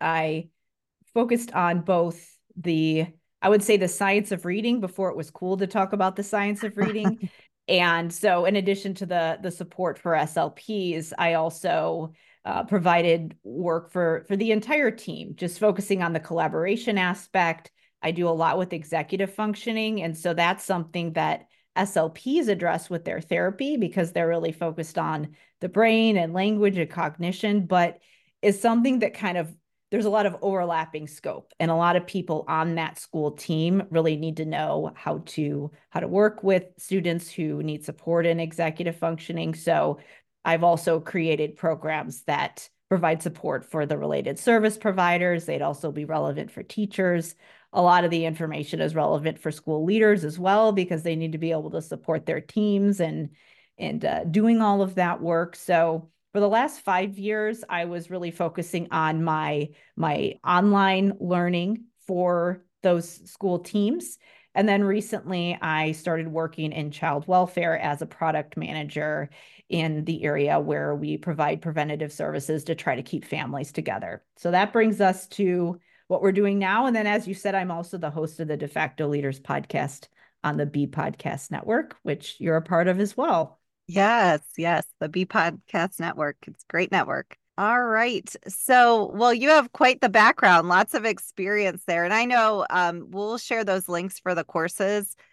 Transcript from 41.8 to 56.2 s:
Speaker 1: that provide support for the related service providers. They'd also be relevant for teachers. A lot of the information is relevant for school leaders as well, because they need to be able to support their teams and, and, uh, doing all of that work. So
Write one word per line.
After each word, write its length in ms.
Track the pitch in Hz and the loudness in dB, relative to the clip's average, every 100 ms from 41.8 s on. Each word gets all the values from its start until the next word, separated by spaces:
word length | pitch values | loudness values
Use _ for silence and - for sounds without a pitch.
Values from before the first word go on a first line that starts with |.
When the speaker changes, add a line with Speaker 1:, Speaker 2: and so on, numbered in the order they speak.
| 151 156 - - | -4 -6 -6 -8
Speaker 1:
that 460 | - 143 147 - - _ - | -2 -2 -2 -8 -20 _ -2
provide 340 | 190 165 160 | 0 2 0
support 480 | 170 160 151 139 - | -4 -6 -4 -4 -4
for 160 | 160 147 | -4 -2
the 120 | 147 | -2
related 420 | 147 143 135 - | -2 -2 -4 -2
service 380 | - 233 214 214 | 2 4 4 0
providers. 680 | 214 190 175 175 180 170 165 | -2 2 2 2 2 0 -2
They'd 160 | 143 | -4
also 300 | 147 143 156 | -4 -4 -6
be 140 | 151 151 | -6 -4
relevant 460 | 156 147 143 - | -2 -2 -4 -8
for 120 | - | -12
teachers. 720 | 180 - 202 - 180 175 165 - _ - _ | -10 -6 -4 0 0 0 -2 -12 _ -20 _
A 80 | - | 4
lot 240 | 175 180 175 | 6 6 4
of 60 | |
the 120 | 165 | 2
information 560 | 160 160 160 147 143 160 | -2 -2 -6 -6 -6 -2
is 160 | 156 160 | -2 0
relevant 440 | 147 151 160 151 | 2 2 -2 -4
for 120 | 160 | -6
school 320 | 151 - 156 | -6 -4 -2
leaders 400 | 165 220 214 208 | 2 4 6 4
as 160 | 151 170 | 0 -2
well, 320 | 185 208 220 | 2 4 4
because 320 | 196 180 160 | 2 0 -2
they 140 | 170 160 | -2 -2
need 160 | 160 | -4
to 40 | 156 | -4
be 140 | 165 | -2
able 200 | 160 156 | -2 -4
to 100 | 165 | -8
support 440 | 160 156 - 160 - | -8 -8 -4 -4 -2
their 140 | 151 | -6
teams 640 | - 214 208 202 202 196 | -4 0 2 4 2 2
and, 300 | 165 156 147 - _ _ _ - | -2 -4 -8 -12 _ _ _ -12
and, 280 | 170 - - | -8 -4 -2
uh, 180 | - | -2
doing 380 | 170 190 226 226 | 0 2 4 4
all 200 | 214 202 | 4 4
of 140 | 190 185 | 2 0
that 260 | 175 175 | 0 0
work. 360 | 165 165 170 - | 0 0 -2 -6
So 500 | - 170 165 165 160 _ | 2 4 4 0 -6 _